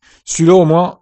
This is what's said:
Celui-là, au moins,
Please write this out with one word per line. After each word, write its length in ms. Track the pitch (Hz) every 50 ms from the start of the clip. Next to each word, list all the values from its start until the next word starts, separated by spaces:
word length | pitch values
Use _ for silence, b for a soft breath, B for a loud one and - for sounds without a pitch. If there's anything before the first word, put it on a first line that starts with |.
| b b b b b
Celui-là, 300 | - - - 165 165 185
au 120 | 190 175
moins, 340 | 156 156 170 180 - - _